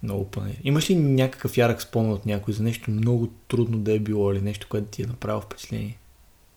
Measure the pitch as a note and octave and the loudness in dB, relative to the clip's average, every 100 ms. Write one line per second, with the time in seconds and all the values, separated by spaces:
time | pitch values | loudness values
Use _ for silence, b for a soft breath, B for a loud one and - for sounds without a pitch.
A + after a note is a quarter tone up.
0 | A2+ G2+ G2 G2+ G2+ - C3+ D3 D#3 F3+ | -4 -4 -4 -6 -6 -4 0 2 4 4
1 | C#3+ C3 C3 - C3 - A#2+ A#2 - A#2 | 4 4 2 0 -2 2 4 2 -2 0
2 | A2+ G2+ G#2 G2+ G#2 G#2+ A2+ A2+ - G#2+ | 2 0 -2 -2 -2 -2 -2 -2 -2 0
3 | A2+ A#2+ A#2 - - A#2+ A2+ A2 G#2+ G#2+ | 2 2 0 -6 -2 0 2 0 2 2
4 | G#2+ G#2+ G2+ G2 G2 G#2 - G2+ G2+ - | 2 2 2 2 -2 -6 -6 -6 -4 -6
5 | A#2 - G#2+ G#2+ G2+ - - A2 G#2+ A2+ | -6 -6 -4 -4 -6 -14 -8 -6 -6 -10
6 | - _ - _ _ | -18 _ -20 _ _